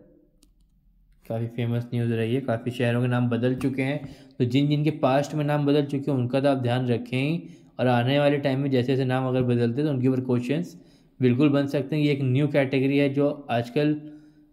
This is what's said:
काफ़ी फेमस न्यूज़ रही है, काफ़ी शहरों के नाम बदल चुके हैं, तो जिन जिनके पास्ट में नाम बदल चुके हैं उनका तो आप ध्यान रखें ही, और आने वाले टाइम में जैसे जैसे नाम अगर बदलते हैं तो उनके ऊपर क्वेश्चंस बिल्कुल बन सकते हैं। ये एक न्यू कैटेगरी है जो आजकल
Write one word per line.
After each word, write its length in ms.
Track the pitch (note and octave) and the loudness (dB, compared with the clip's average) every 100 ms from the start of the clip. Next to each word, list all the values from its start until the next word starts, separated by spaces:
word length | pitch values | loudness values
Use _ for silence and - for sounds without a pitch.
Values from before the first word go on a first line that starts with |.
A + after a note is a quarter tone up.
| - _ _ _ _ _ _ _ _ _ _ _ - | -20 _ _ _ _ _ _ _ _ _ _ _ -8
काफ़ी 180 | A2+ A#2 | -6 -6
फेमस 400 | A#2+ A#2 A#2+ A#2+ | -4 -2 -2 -4
न्यूज़ 180 | A#2+ A#2 | -4 -2
रही 220 | A2+ A2+ | 0 0
है, 60 | C3 | -2
काफ़ी 300 | C3+ A#2 B2 | -2 -4 -4
शहरों 320 | - A#2+ A#2+ | -2 0 0
के 40 | B2 | 0
नाम 220 | B2 B2 | 2 0
बदल 260 | A#2+ B2+ | 0 0
चुके 280 | B2+ C#3 B2+ | 0 -2 -2
हैं, 340 | C3+ D3 - - - - | -2 -4 -8 -16 -12 -4
तो 60 | |
जिन 240 | B2 C3 C#3+ | 0 2 2
जिनके 220 | D3 D3+ | 2 0
पास्ट 440 | D3+ C3 C3+ D3 | 0 2 2 0
में 100 | D#3 | -2
नाम 220 | D3 D3 C#3+ | -2 0 2
बदल 180 | D3 | 2
चुके 260 | C#3 C#3 C#3+ | 0 -4 -2
हैं 80 | C3+ | -2
उनका 220 | B2 C#3 | 0 0
तो 80 | C#3 | 2
आप 100 | C3 | 2
ध्यान 280 | A#2+ B2 B2+ | 0 0 0
रखें 440 | A#2 - B2+ C#3+ | -2 -2 -4 -2
ही, 180 | E3+ - - - - | -4 -6 -18 -14 -2
और 60 | B2 | 2
आने 320 | A#2+ B2 C#3+ | 2 2 2
वाले 200 | C#3+ C#3+ | 2 2
टाइम 220 | C#3+ C3 | 0 0
में 100 | C#3+ | 0
जैसे 160 | B2+ B2+ | 0 2
जैसे 180 | C3+ | 0
नाम 240 | C3 C3 C3 | 0 0 0
अगर 140 | B2+ | 0
बदलते 400 | B2 A#2+ A#2 A#2+ | 2 2 0 0
हैं 80 | D3+ | -2
तो 60 | C3+ | 0
उनके 120 | B2+ | 0
ऊपर 120 | C3 | 0
क्वेश्चंस 600 | B2+ B2 B2 D3+ F3 - - - _ - | 0 -2 0 -4 -4 -10 -20 -20 _ 0
बिल्कुल 280 | B2+ A#2+ D3+ | 2 4 4
बन 180 | C#3 C#3 | 2 0
सकते 300 | D3 C3 D3+ | -2 -2 0
हैं। 60 | |
ये 100 | D3 | 0
एक 60 | C#3 | 0
न्यू 260 | C3+ B2+ D3 | 0 2 2
कैटेगरी 500 | D3 C3 C#3 C3+ C#3 | 2 2 2 2 2
है 100 | C#3+ | 2
जो 380 | C3+ C#3+ D3 - | 2 0 -2 -4
आजकल 640 | A#2+ A#2+ D3 D3+ D3+ - - - - _ | -4 -2 0 0 0 -6 -18 -20 -20 _